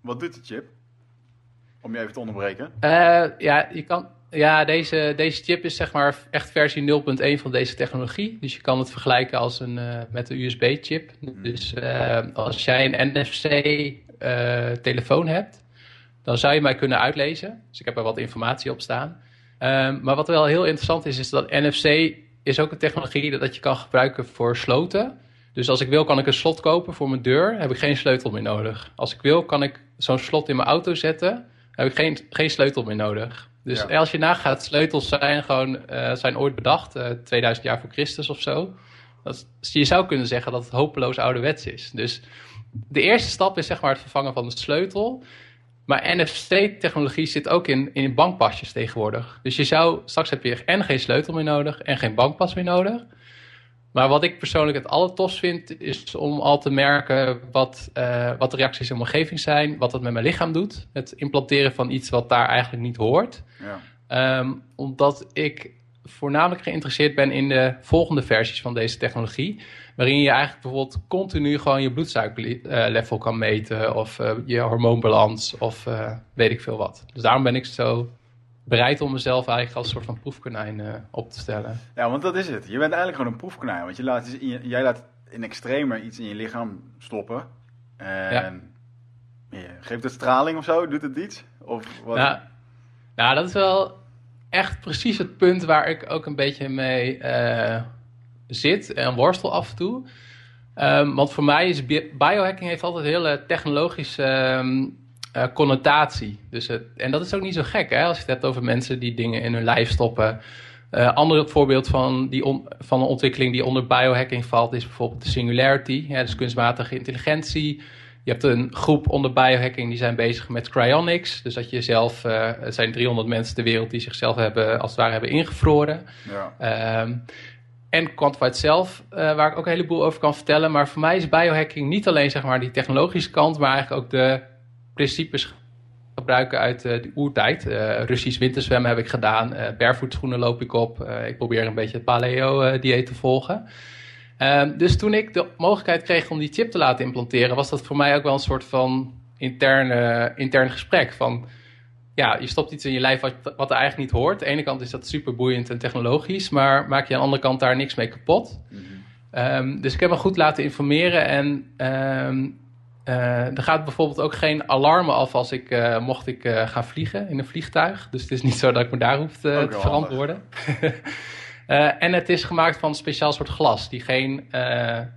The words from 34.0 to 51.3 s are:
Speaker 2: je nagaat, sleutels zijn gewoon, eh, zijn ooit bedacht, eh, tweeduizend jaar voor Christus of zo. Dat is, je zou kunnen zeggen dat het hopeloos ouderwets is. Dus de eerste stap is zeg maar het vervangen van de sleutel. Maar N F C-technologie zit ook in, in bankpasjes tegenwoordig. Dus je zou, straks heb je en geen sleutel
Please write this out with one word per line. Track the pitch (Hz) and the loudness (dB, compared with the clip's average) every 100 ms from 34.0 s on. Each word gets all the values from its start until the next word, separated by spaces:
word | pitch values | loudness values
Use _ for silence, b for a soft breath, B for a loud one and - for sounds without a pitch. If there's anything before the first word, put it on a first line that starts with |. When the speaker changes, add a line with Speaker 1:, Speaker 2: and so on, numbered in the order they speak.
| 160 | 2
Speaker 2:
je | 160 | 2
nagaat, | 160 175 143 135 | 2 2 0 -2
sleutels | - 147 156 151 - | 0 2 2 0 0
zijn | 143 143 147 | 0 2 0
gewoon, | - 135 131 131 - | 0 0 0 -4 -6
eh, | 123 123 123 | -6 -4 -2
zijn | 127 131 | -2 0
ooit | 139 117 | -2 0
bedacht, | 123 160 - 131 | 2 2 0 -8
eh, | 123 | -6
tweeduizend | 120 - 123 117 113 - | -6 -2 0 2 0 -2
jaar | 117 | -4
voor | - | -4
Christus | - 147 - 147 | -6 -4 -4 -8
of | 143 | -6
zo. | - 139 185 B B B B B | -4 -4 -4 B B B B B
Dat | - - - _ | -14 -14 -16 _
is, | - | -4
je | 156 135 | 2 4
zou | 180 185 | 4 4
kunnen | 139 120 | -2 -2
zeggen | 123 120 | -4 -4
dat | 123 | -8
het | 120 | -4
hopeloos | 123 147 143 127 127 | 0 0 0 -4 0
ouderwets | 123 123 135 151 - | 0 0 -2 -4 -8
is. | - - | -12 -12
Dus | 123 117 - B B B B - | -6 -6 -6 B B B B -16
de | 110 - 139 | -16 -4 0
eerste | 147 226 - | 4 4 2
stap | - 190 190 | 0 0 0
is | 151 | -4
zeg | 170 | -2
maar | 143 | 0
het | 135 | -2
vervangen | - 139 139 | -2 -4 -4
van | 123 120 | -4 -6
de | 120 | -8
sleutel. | - 147 190 190 220 262 B B B B B _ - | -2 -2 -2 -2 -4 -6 B B B B B _ -2
Maar | 139 - 175 | 0 2 0
N | 160 | 0
F | - - | -2 0
C-technologie | 185 202 202 170 - 139 147 156 | 2 2 0 -4 0 -2 -2 -2
zit | 151 147 | -2 0
ook | 175 175 | 0 2
in, | 135 139 | 0 0
in | - 135 123 | -2 -2 4
bankpasjes | 175 180 110 - - | 2 4 0 0 -8
tegenwoordig. | - 113 117 107 113 120 - | -6 -6 -4 -4 -4 -10 -8
Dus | 127 123 | -6 -2
je | |
zou, | 139 160 165 170 - | 2 4 4 2 -4
straks | - 160 | -4 -2
heb | 135 | -2
je | 123 120 - | -4 -4 -2
en | 190 | 0
geen | 190 135 | 0 -2
sleutel | - 123 151 | 2 0 0